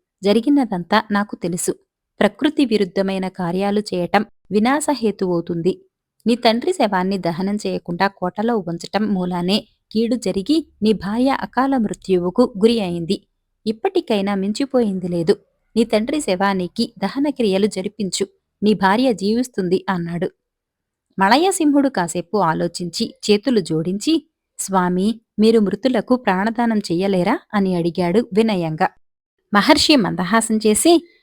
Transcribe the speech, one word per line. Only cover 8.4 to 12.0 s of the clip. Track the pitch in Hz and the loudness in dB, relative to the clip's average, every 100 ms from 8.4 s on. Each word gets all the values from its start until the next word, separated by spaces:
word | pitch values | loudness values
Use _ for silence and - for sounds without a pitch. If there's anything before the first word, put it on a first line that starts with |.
| 226 226 | -2 -2
ఉంచటం | 170 170 - 202 214 | -4 -10 -6 -4 -2
మూలానే | 190 180 180 175 208 - _ _ | -2 -2 -2 -2 -2 -4 _ _
కీడు | 214 233 | -2 0
జరిగి | 240 190 196 190 311 - - | 0 -2 -4 0 -2 -2 -2
నీ | 208 | 0
భార్య | 202 185 226 269 | 0 -2 0 0
అకాల | - 202 247 269 269 | 0 -4 -2 0 0
మృత్యువుకు | 208 - | 0 -4